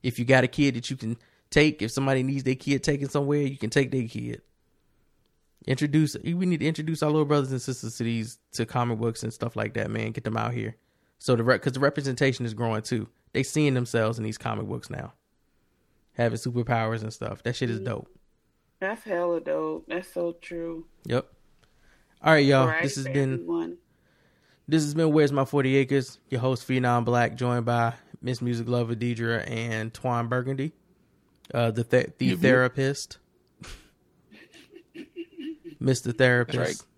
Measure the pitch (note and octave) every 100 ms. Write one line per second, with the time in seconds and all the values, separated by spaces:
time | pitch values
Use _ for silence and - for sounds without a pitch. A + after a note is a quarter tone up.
0 | A#2+ - A#2+ C3 B2+ - C#3 A#2+ - C3
1 | A2 A#2 _ _ _ D3 D3+ D3 A2 -
2 | C3+ C3 C3 C#3 C3 B2+ - C3+ - C#3+
3 | C#3 D3 C#3+ D3 C#3 C3+ A2 C#3+ C3+ C3
4 | A#2 A#2 A#2 A2+ _ _ _ _ _ _
5 | _ _ _ _ _ _ - C3 D3 D3+
6 | D3+ - - F3 F#3 E3 D#3 D#3+ D#3 D#3+
7 | D3+ D3+ D3 D3 C3 C3 B2+ B2+ A2+ -
8 | A#2 A2+ A2 - _ - A2+ B2+ A#2+ A2+
9 | A#2 A2+ A#2 - A#2 G#2+ G#2+ A2+ A2 A2
10 | A2 A2 A2+ A2 A2+ A#2+ G#2+ A2+ _ _
11 | _ _ - A#2+ A#2 A#2+ C#3 B2+ C#3+ D3
12 | C#3 B2 C3+ B2+ A#2+ A2 A#2 G#2+ - A#2+
13 | G#2 _ _ C3+ C3 D#3 D3 B2+ A#2+ A#2+
14 | A2 A2+ A2 G#2+ A#2 G#2+ G#2+ A#2+ - -
15 | - _ _ _ _ _ _ _ _ _
16 | _ - A#2 A2+ B2+ A#2+ A#2+ A#2 A2 A2+
17 | A2 - A2 - B2 B2 B2 A2 F#2+ A2+
18 | - _ _ _ _ _ _ _ F#3+ A3
19 | A3 F3 F3 E3+ E3 D#3 D#3 D#3+ - E3+
20 | F3+ F3+ E3+ E3+ - E3+ E3 E3 E3 _
21 | - A#2+ - _ _ _ _ _ _ _
22 | _ _ D3+ D#3 C#3 C3+ B2+ D#3+ E3+ -
23 | C3 C#3 C3+ B2+ E3 E3+ E3 F3 _ _
24 | _ _ _ _ _ _ - D#3+ D3 D3+
25 | D#3+ D3+ C#3+ C#3+ C3+ C#3+ C3 C3+ C#3 C#3
26 | B2 - _ B2+ C3 B2+ - C3 B2 A#2+
27 | A#2+ A#2+ A#2 - B2 B2 A#2 A#2+ A#2 A#2
28 | _ - B2 B2 A#2+ A#2 A#2 A#2+ A#2 A#2
29 | A#2+ A#2 A2+ A#2 - A2+ A#2 A2 A2 -
30 | B2+ A#2+ A#2+ B2+ B2 C3+ D3 _ _ _
31 | _ _ _ _ - A#2+ A#2 A2 A#2 B2+
32 | - - - F3 C3 B2+ B2+ C#3 C3+ C#3
33 | - - _ _ _ _ - - _ _
34 | _ _ _ - - - - F4 _ E4
35 | - F4 E4+ E4+ D4 D#4 E4+ - C3 B2+
36 | B2 A#2 B2+ B2 A#2+ B2 - - -